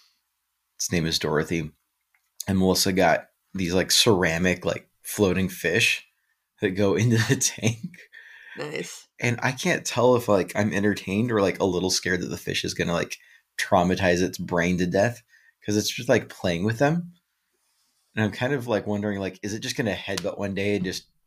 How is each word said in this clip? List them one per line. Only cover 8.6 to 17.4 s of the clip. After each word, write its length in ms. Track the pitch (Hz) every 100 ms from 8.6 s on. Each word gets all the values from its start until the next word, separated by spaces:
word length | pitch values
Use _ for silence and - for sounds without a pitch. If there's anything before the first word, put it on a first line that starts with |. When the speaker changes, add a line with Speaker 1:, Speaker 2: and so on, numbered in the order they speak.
| 147 151 170 - - -
Speaker 1:
And 220 | 120 117
I 120 | 123
can't 320 | 127 180 160 -
tell 320 | 123 123 123
if, 100 | -
like, 240 | 98 87 107
I'm 160 | 104
entertained 580 | 90 104 98 - 98 123
or, 100 | 110
like, 180 | 98 87
a 60 | 95
little 240 | 90 92
scared 300 | - 90 90
that 60 | 87
the 100 | 85
fish 280 | - 92 90
is 80 |
gonna, 200 | 90 85
like, 240 | 85 - - _ - _ -
traumatize 640 | - 95 90 90 92 87
its 140 | 87 -
brain 380 | 87 87 87 87
to 80 | 90
death, 340 | 92 113 120 _ _ _ _
'cause 140 | - 104
it's 140 | 104
just, 160 | - 123
like, 200 | 117 -
playing 340 | - 95 85
with 160 | 107 117
them. 340 | 143 170 175 - _ _